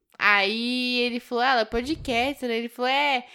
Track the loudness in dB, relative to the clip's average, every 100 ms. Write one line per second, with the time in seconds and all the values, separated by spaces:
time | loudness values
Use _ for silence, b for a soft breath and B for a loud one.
0 | _ 0 4 4 4 0 -2 -2 -2 0
1 | 0 -2 -4 0 2 2 0 -2 -4 -6
2 | -4 -2 -2 -4 -6 -4 -6 -4 -2 0
3 | 0 -2 -4